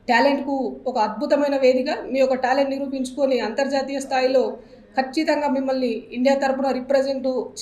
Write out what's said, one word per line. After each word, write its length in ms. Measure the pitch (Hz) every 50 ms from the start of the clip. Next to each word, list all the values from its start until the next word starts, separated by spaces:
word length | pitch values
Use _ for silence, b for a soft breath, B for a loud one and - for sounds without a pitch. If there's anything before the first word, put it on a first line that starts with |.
| _ -
టాలెంట్కు 640 | 233 233 269 285 277 269 - 285 277 269 247 202 - - -
ఒక 100 | 254 247
అద్భుతమైన 600 | 240 214 214 - 214 294 294 302 285 285 285 277
వేదిక. 320 | 269 262 254 254 254 254 294 349 - - -
మీ 80 | 247 269
యొక్క 160 | 262 262 262
టాలెంట్ 340 | 254 - 240 262 285 277 269
నిరూపించుకొని 680 | 269 277 285 277 269 262 254 - - 302 277 262 262 233
అంతర్జాతీయ 600 | 220 220 233 - 277 247 285 262 262 269 277 277
స్థాయిలో 580 | 269 - 269 262 254 262 269 262 226 208 - B B B B B B B -
ఖచ్చితంగా 500 | 262 262 254 - 320 311 320 294 294 294
మిమ్మల్ని 560 | 269 254 269 262 269 262 262 254 233 220 - - -
ఇండియా 240 | 226 247 254 269 277
తరపున 360 | 277 277 262 254 269 277 269
రిప్రజెంట్ 560 | 254 254 254 - 277 269 269 277 269 262 254 262 254 247 - - - -